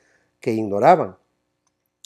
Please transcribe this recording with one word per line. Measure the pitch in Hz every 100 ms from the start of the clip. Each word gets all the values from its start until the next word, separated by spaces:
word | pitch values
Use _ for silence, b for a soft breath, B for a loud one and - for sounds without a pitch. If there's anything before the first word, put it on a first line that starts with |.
| _ _ _ _
que | 123
ignoraban | 110 107 101 139 175 101 - _ _ _ _ _ _ _ _